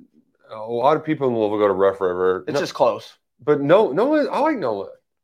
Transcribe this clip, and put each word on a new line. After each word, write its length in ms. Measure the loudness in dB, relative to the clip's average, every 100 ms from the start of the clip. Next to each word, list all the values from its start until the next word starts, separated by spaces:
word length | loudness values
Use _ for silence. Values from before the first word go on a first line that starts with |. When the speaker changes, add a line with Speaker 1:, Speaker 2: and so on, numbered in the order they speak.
| _ _ _ _ _
Speaker 1:
a 60 | -16
lot 380 | -8 -2 0 0
of 80 |
people 240 | -2 -2 -2
in 60 |
Louisville 240 | 0 0 2
go 80 | 2
to 40 |
Rough 280 | 4 2 2
River. 440 | -2 0 0 0 -4
Speaker 2:
It's 80 |
Speaker 1:
No, 60 | -4
Speaker 2:
just 140 | -4
close. 420 | 0 0 0 -10 -20 _ _
Speaker 1:
but 180 | -2 0
no, 300 | 4 4 4
Nolan, 360 | 0 0 0 0
I 100 | -2
like 180 | -2 -2
Nolan. 320 | -4 -6 -8 -16 _ _